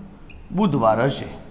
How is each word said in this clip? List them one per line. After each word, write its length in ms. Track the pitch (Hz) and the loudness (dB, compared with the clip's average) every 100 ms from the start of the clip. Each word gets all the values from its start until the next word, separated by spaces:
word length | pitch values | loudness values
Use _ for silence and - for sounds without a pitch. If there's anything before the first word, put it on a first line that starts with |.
| - - - - - | -18 -18 -18 -18 -6
બુધવાર 480 | 175 202 139 113 110 | 0 2 4 4 4
હશે 280 | 135 135 101 - - | 2 0 -8 -12 -16